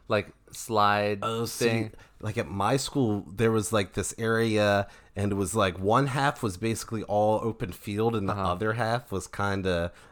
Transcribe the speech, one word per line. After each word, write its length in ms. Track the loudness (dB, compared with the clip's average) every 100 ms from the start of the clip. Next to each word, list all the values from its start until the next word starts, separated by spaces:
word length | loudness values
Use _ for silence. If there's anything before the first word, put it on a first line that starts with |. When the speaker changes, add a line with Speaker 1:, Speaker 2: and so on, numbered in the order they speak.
| -2
Speaker 1:
like, 260 | -2 -2 -12 -20
slide 680 | -16 -2 2 4 4 2 -2
Speaker 2:
Oh, 240 | -4 -4 -4
see, 200 | 0 0
Speaker 1:
thing. 260 | 0 -2 -8 -20 _
Speaker 2:
like, 200 | -6 -4
at 80 | -4
my 280 | -2 0 0
school, 480 | 0 0 2 0 -4
there 200 | 0 2
was, 200 | 2 2
like, 220 | 0 0
this 220 | -4 -6 -4
area, 720 | 0 2 2 4 4 4 0 -8 -12 -4
and 160 | -2
it 20 | 0
was, 180 | 0
like, 240 | 2 0 0
one 300 | 2 2 2
half 340 | 0 0 0
was 160 | -4 -2
basically 460 | -4 -4 -4 -6
all 360 | -2 2 4 2
open 280 | 0 -4 -8
field, 440 | -8 -6 0 0 0
and 120 | -2
the 60 |
Speaker 1:
Uh-huh. 200 | -2 -2
Speaker 2:
other 200 | 0 -2
half 380 | 0 0 -2 -2
was 160 | -6 -6
kinda 640 | -4 -2 -2 0 0 -2 -8 -20